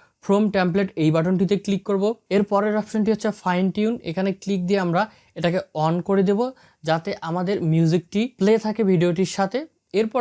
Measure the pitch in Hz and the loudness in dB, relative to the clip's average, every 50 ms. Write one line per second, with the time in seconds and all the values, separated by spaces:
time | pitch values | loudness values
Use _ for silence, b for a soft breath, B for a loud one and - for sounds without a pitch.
0 | b b b b - - 196 208 214 202 208 196 180 180 165 196 202 190 - - | b b b b -2 0 2 2 2 2 2 0 0 2 2 0 -2 -2 -2 0
1 | 156 160 156 160 160 180 190 175 196 175 202 196 - 208 202 185 - - 202 190 | 2 2 2 2 2 2 2 2 2 0 0 -2 -2 -2 -4 -4 -2 -2 -2 0
2 | 196 214 233 - _ - 185 202 208 - 208 196 208 214 208 214 208 - - 220 | 0 -2 -2 -4 _ -2 0 0 0 2 0 0 0 0 -2 -2 -4 -2 -2 0
3 | 208 220 214 208 - 214 202 - - 185 180 180 190 190 165 208 214 220 240 - | 0 0 0 0 -2 -4 -4 -4 -2 -2 0 0 0 0 0 0 -2 -2 -2 -4
4 | - - 160 190 190 190 190 - - 196 202 190 180 175 202 196 180 170 165 - | -6 -8 -4 -4 -2 -2 -4 -4 -4 -4 -4 -2 -2 0 0 0 0 0 0 0
5 | 214 214 b b b b b - 160 175 170 185 - - - 156 156 160 170 180 | -2 -2 b b b b b -4 -2 -2 -2 -2 -4 -4 -4 -2 0 0 0 0
6 | 180 - 196 196 190 196 202 202 247 254 262 b b b b b b 160 160 165 | 0 0 2 2 2 2 2 0 -2 -4 -6 b b b b b b -2 -2 -2
7 | 165 202 202 - - 165 165 180 185 185 208 - 175 156 160 165 165 160 165 180 | -2 -6 -10 -8 -6 -6 -4 -4 -2 -2 -2 -2 0 0 2 2 4 2 2 0
8 | 165 - - 202 233 262 - - 190 208 226 226 220 214 214 233 220 190 185 165 | -2 -2 -4 -2 -2 -4 -2 0 2 2 2 2 0 -2 -2 0 2 2 4 4
9 | 175 175 170 175 185 170 - - 196 190 - 262 311 - _ _ _ _ - 196 | 2 2 0 0 -2 -2 -2 -2 -2 -2 -2 -6 -6 -8 _ _ _ _ -2 -2
10 | 226 220 - 254 | -2 -2 -2 -2